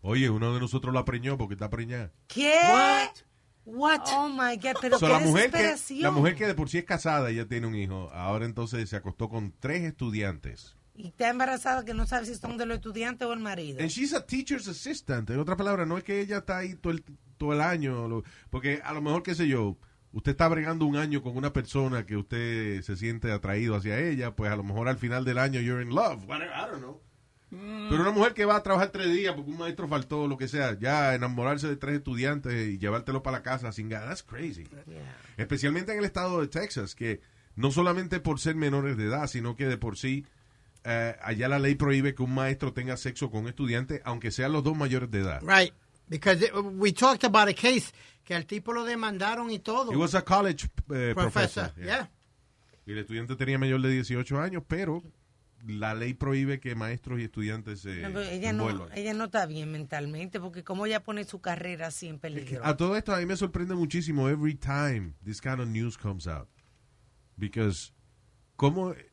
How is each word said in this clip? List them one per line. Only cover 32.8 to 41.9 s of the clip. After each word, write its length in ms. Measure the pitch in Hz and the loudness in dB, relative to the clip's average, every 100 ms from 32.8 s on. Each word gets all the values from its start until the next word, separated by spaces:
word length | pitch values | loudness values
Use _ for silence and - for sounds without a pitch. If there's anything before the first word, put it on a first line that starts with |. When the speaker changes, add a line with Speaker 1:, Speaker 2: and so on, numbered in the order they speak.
| 101 113 113 135 | 0 0 -2 -2
Speaker 1:
para 140 | 135 123 | -2 -4
la 40 | |
casa 260 | - 131 120 | -4 -4 -4
sin 180 | 107 107 | -6 -6
ganas, 180 | 110 113 | -6 -6
that's 140 | 185 | -10
crazy. 420 | - 117 165 87 69 73 - | -10 -10 -8 -8 -14 -18 -18
Speaker 2:
Yeah. 280 | 160 67 64 - - | -16 -16 -16 -16 -8
Speaker 1:
Especialmente 560 | - 139 143 165 190 | -4 0 0 0 -2
en 60 | 214 | -2
el 60 | 202 | -2
estado 340 | 185 180 175 | 0 0 0
de 80 | 147 | 0
Texas, 460 | 160 202 135 98 - | -4 -4 -6 -8 -4
que 240 | 117 101 - _ _ | -4 -4 -8 _ _
no 160 | - 135 | -2 2
solamente 480 | 139 180 180 180 180 | 4 4 2 0 -2
por 220 | 160 143 | 0 0
ser 160 | 160 156 | 0 2
menores 400 | 147 139 139 117 | 2 2 0 0
de 80 | |
edad, 220 | 107 135 147 | 0 0 -2
sino 260 | 127 117 | -4 -4
que 120 | 117 135 | -2 -2
de 100 | 120 | 0
por 180 | 113 95 | -4 -2
sí, 300 | 131 135 139 _ _ _ - _ | -2 -2 -4 _ _ _ -20 _
eh, 340 | 120 117 117 - | -4 -2 -2 -4
allá 260 | - 107 123 | -4 -2 0
la 120 | 139 | 2
ley 160 | 143 143 | 4 4
prohíbe 380 | 143 | 4